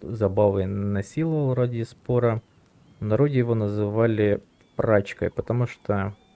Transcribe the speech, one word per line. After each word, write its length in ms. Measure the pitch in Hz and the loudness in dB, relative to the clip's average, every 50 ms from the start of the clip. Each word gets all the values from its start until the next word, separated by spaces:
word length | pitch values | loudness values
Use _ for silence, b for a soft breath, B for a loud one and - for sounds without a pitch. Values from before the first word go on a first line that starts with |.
| - | -12
забавы, 640 | 76 123 107 107 95 95 107 107 101 98 98 92 95 | -10 -4 -2 -2 0 2 2 2 2 2 0 -2 -2
насиловал 880 | 101 101 101 101 101 95 95 - - 151 160 165 156 151 143 131 127 | -4 -4 -4 -2 -2 -4 -4 -6 -4 -4 -4 -2 -2 -2 -2 -2 0
ради 260 | 127 123 123 120 117 | 0 -2 -2 -2 -6
спора. 640 | 113 - - _ _ - 123 120 120 117 113 113 - _ _ _ _ _ _ _ _ _ - - | -8 -8 -10 _ _ -2 0 2 2 2 0 0 -6 _ _ _ _ _ _ _ _ _ -14 -8
В 60 | 107 | -4
народе 340 | 107 107 110 143 147 139 127 | -2 2 2 2 2 2 2
его 160 | 117 117 117 | 2 2 0
называли 840 | 113 104 101 104 104 104 104 104 113 113 113 110 104 104 104 101 - - _ _ _ _ _ - | 0 0 -2 -2 -2 -2 -2 2 2 2 2 2 2 2 2 2 0 -4 _ _ _ _ _ -6
«прачкой», 560 | - - 110 107 101 101 - - - - 90 | -4 0 4 4 2 2 0 -6 -4 -4 -4
потому 340 | - - - - 113 123 123 | -4 -6 -6 -4 -2 -2 -2
что 500 | 120 - _ _ - 107 98 95 101 101 _ _ _ _ | -2 -4 _ _ -4 -2 -2 -2 -4 -6 _ _ _ _